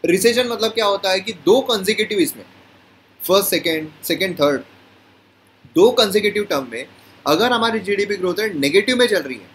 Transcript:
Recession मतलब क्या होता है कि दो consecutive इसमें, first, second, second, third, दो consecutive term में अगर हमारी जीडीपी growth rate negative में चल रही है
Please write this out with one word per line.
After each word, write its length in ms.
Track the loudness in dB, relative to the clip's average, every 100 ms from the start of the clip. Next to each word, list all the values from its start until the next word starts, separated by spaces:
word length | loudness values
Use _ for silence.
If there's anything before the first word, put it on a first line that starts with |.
Recession 420 | 2 2 2 2 -2
मतलब 220 | -2 -2
क्या 140 | 0
होता 260 | 0 0 -2
है 100 | -2
कि 120 | -4
दो 280 | -4 2 2
consecutive 580 | 2 -2 -2 -2 -2 0
इसमें, 260 | -2 -4 -20 -20 _ _ _ _ _ _
first, 260 | 0 0 2
second, 400 | -4 -2 -4 -8 -14
second, 300 | -6 -4 -4
third, 260 | 0 0 0 -8 -20 _ _ _ _ _ _ _ _ -4
दो 160 | 4 4
consecutive 540 | 4 2 2 2 0
term 220 | -2 -4 -4
में 140 | -12 -12 -18 -20 -6 0
अगर 260 | 2 2
हमारी 260 | 0 0 -2
जीडीपी 380 | -2 -2 -2 -2
growth 180 | -2 -2
rate 160 | -4
negative 420 | -2 2 2 2 2
में 100 | 2
चल 160 | 0
रही 140 | -4 -12
है 120 | -16